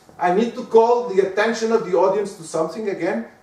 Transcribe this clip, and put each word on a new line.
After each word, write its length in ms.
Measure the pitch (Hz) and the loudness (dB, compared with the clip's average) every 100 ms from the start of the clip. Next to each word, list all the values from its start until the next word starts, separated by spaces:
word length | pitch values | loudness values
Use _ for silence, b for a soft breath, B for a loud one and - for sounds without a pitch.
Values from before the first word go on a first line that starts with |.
| - - | -20 -4
I 140 | 180 | 0
need 220 | 185 233 240 | 2 0 -4
to 100 | 196 | 2
call 440 | 220 233 240 190 | 4 6 2 0
the 180 | 190 - | 0 0
attention 440 | 208 220 226 226 | 0 0 0 0
of 180 | 220 175 | 0 0
the 80 | 170 | 2
audience 380 | 190 208 196 - | 2 2 -4 -10
to 80 | |
something 460 | 156 160 160 226 208 | -8 -4 -4 -4 -6
again. 380 | 165 170 226 226 - | -4 -4 -4 -8 -16